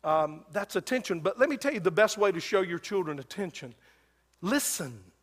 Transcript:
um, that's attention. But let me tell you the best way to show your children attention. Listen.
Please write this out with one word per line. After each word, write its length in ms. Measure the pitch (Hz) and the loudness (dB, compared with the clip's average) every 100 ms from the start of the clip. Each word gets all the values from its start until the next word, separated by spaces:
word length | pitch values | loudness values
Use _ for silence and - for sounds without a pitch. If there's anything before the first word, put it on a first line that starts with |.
um, 400 | 160 156 151 156 - | 2 2 2 -4 -8
that's 240 | 208 202 196 | -6 -2 -4
attention. 440 | - 254 - 175 | 0 -2 -2 -2
But 180 | 160 202 | -2 2
let 100 | 277 | 2
me 80 | 277 | 2
tell 160 | 285 | -2
you 80 | 285 | 0
the 100 | 180 | 0
best 280 | 165 214 208 | 4 4 6
way 120 | 202 | 2
to 80 | 170 | 2
show 220 | - 202 | 0 0
your 180 | 185 170 | 0 -4
children 400 | - 202 165 147 | -2 -2 -2 -6
attention. 560 | 131 - 190 - 131 117 _ _ _ _ _ _ | -8 -6 -6 -8 -16 -18 _ _ _ _ _ _
Listen. 640 | 175 277 - - 151 117 90 _ | 0 0 0 -4 -6 -10 -18 _